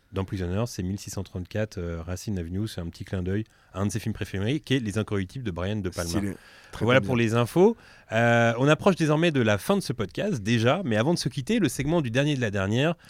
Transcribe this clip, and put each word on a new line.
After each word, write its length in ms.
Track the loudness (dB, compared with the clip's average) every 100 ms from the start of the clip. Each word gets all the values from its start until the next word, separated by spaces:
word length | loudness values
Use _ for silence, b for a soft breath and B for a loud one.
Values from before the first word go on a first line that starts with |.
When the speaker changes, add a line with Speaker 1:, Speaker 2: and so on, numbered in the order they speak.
| _
Speaker 1:
dans 120 | -6
Prisoners, 400 | -4 -4 -2 -2 -4
c'est 160 | -4
mille 160 | -4 -6
six 120 | -8
cent 120 | -10
trente-quatre, 560 | -8 -10 -6 -4 -6 -6
euh, 240 | -6 -6
Racine 360 | -6 -8 -6 -6
Avenue. 280 | -4 -4 -6
C'est 140 | -6
un 60 | -8
petit 160 | -10
clin 180 | -6 -4
d'œil 220 | -2 -2 -4 b b
à 80 | -4
un 60 | -4
de 60 |
ses 80 | -2
films 120 | -4
préférés, 440 | -6 -6 -4 -2 -2
qui 140 | 0
est 60 | 0
Les 180 | 0 -2
Incorruptibles 460 | -2 -2 -4 -6
de 60 | -8
Brian 240 | -4 -4 -2
De 120 | -4
Palma. 200 | -4 -4
Speaker 2:
Stylé. 260 | -2 -4 -6 B B B
Très 120 | -2
Speaker 1:
Voilà 160 | 2 4
Speaker 2:
bien. 60 | 4
Speaker 1:
pour 100 | 2
les 180 | 2
infos. 420 | 2 2 4 4 4 B B -4
Euh, 400 | 2 4 6 4 4
on 80 | 4
approche 260 | 4 4 2
désormais 340 | 2 4 2
de 80 | 4
la 180 | 4 2
fin 180 | 2 0
de 40 |
ce 100 | 0
podcast 480 | -4 -6 -4 -4 -2
déjà, 400 | 0 2 4 2
mais 120 | 2 2
avant 180 | 2
de 40 | 0
se 100 | -2
quitter, 300 | -4 -2 2
le 80 | 2
segment 320 | 0 0 0
du 100 | 0
dernier 220 | 0 0 0
de 40 |
la 100 | 0
dernière, 420 | 0 2 2 2 -2